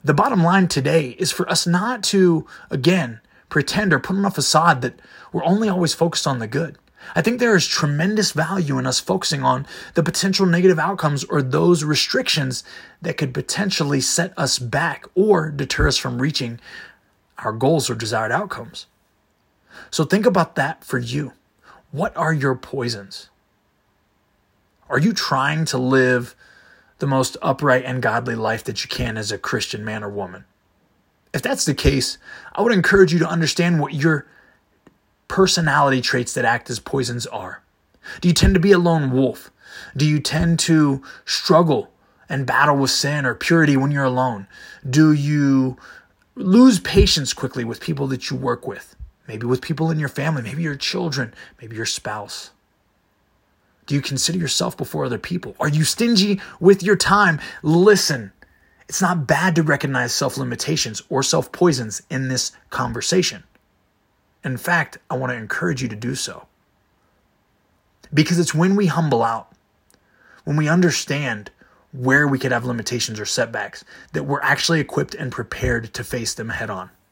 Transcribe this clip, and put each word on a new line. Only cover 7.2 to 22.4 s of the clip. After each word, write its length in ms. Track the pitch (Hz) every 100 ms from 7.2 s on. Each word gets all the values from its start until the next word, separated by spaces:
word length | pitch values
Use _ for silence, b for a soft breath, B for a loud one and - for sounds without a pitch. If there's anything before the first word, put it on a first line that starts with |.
think 180 | 190 240
there 160 | 240 196
is 100 | -
tremendous 680 | - 147 143 180 214 196
value 460 | 147 160 190 147 131
in 80 | 127
us 140 | -
focusing 440 | - 95 - 143
on 220 | 131 127 139 B B
the 100 | -
potential 420 | 165 - 196 190 190
negative 320 | 170 185 165
outcomes 460 | 180 196 156 143
or 180 | - 156
those 420 | 131 151 170 170
restrictions 800 | 151 147 - 254 254 160 135 127 B B B B
that 160 | 139 147
could 160 | 135
potentially 680 | 127 - - 202 - 143 143
set 320 | 127 - 180 -
us 220 | 139 -
back 460 | 123 175 170 - - -
or 340 | 214 185 156
deter 380 | 143 - - 147
us 100 | -
from 240 | - 123
reaching 380 | 139 - 120 117 B B B B B _ _ -
our 160 | 110
goals 360 | 113 131 160 127
or 60 | 113
desired 360 | 110 113 110
outcomes. 540 | 131 208 - 117 - - _ _ _ _ _ _ _ B B B
So 120 | -
think 220 | 151 196 220
about 300 | 185 160 -
that 280 | 139 -
for 140 | - 127
you. 360 | 117 139 135 _ _ _ B B _
What 240 | 135 196 -
are 180 | 156
your 220 | 156